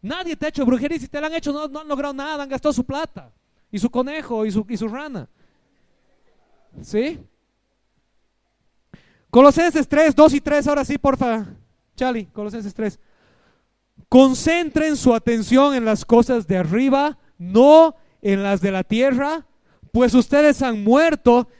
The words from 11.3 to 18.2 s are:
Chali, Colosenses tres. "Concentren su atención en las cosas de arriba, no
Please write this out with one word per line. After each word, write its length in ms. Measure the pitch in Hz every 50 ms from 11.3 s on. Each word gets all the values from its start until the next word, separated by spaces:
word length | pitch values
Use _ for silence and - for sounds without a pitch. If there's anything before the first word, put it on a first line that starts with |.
| 226 220 208 - - - _ _ _ _ _ _ _
Chali, 320 | - 254 254 247 226 202 -
Colosenses 480 | _ 214 208 208 202 233 208 202 185
tres. 240 | - 220 208 - _ _ _ _ _ _ _ _ _ _ _ _ _ _ _ _ _ _ _ _ _ - _
"Concentren 880 | - 254 269 269 262 - - 311 330 349 349 311 - 311 302 311 294
su 200 | 269 - 254 233
atención 580 | 226 - 240 233 226 208 - 233 262 277 285 277
en 120 | 254 233
las 200 | 220 214 208 -
cosas 400 | - 233 233 233 - 254 233 202
de 120 | 156 196 185
arriba, 600 | 180 151 175 226 262 269 254 269 285 302 294 _ _ _ _ _
no 560 | 175 175 185 220 254 285 302 320 330 320 311 _ _ _ _ _